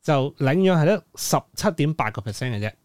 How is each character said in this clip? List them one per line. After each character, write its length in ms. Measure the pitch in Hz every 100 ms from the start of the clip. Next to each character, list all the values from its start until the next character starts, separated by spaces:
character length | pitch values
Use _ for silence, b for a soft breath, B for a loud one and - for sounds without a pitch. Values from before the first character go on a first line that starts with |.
就 280 | - 143 117
領 220 | - 135
養 200 | 165 190 175
係 80 |
得 200 | 151 202 _ -
十 200 | - 147 -
七 160 | - 208
點 220 | 165 147
八 160 | 156 110
個 120 | 107
percent 360 | 110 107 127 107
嘅 20 |
啫。 120 | 107 -